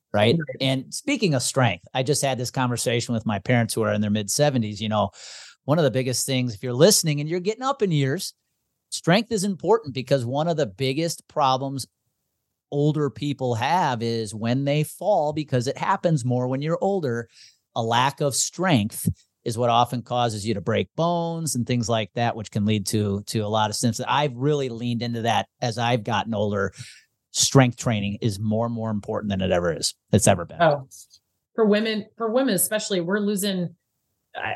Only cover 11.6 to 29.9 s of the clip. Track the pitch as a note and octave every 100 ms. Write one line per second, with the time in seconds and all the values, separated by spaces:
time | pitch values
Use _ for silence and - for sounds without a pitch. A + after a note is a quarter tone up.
11.6 | C#3 C3+ - _ _ _ _ _ _ _
12.6 | _ C#3+ D3 D3+ D3 - D3 C#3 C3 A2+
13.6 | B2+ F3 D#3+ A#2+ A#2 A#2 A2 A2 A2+ C3
14.6 | C#3 D3 D3+ - F3 G3 D3 D#3 D3 B2+
15.6 | B2 - - G3 F3+ D#3 A#2+ B2 B2+ C3+
16.6 | D3 E3+ G3 G3 C#3+ A#2 A#2 _ - _
17.6 | _ - A2+ A#2 C3+ - D3 A#2+ - -
18.6 | F#3 C#3 G2+ - - - _ _ - A2+
19.6 | A#2+ A#2 B2 B2+ A2 B2 A#2+ G#2+ G2+ G2+
20.6 | E2+ G#2+ G2 - E3 F3 E3+ E3 D#3+ -
21.6 | A#2 B2 A2+ A2+ G#2 - A#2 A2 G#2 -
22.6 | G#2 G#2+ F#2+ A2 G#2 G2 - A#2 G#2 A2
23.6 | G#2+ G#2+ A#2+ A2+ A#2 C3 D3 A#2+ C#3 D3
24.6 | C3+ A2+ A#2+ A#2 A#2+ A#2 A2+ G#2 G#2 _
25.6 | B2 A2 A#2 B2 G#2+ G#2 G#2 A2 G#2 G2+
26.6 | G2 - - - _ _ _ - - C3+
27.6 | B2+ A#2+ C3+ G#2+ G2+ G#2 A#2 G2 A2 A2
28.6 | A#2 A#2 A2+ G#2+ G2+ G#2+ G#2 F#2+ F#2+ F2+
29.6 | F2 D#2 -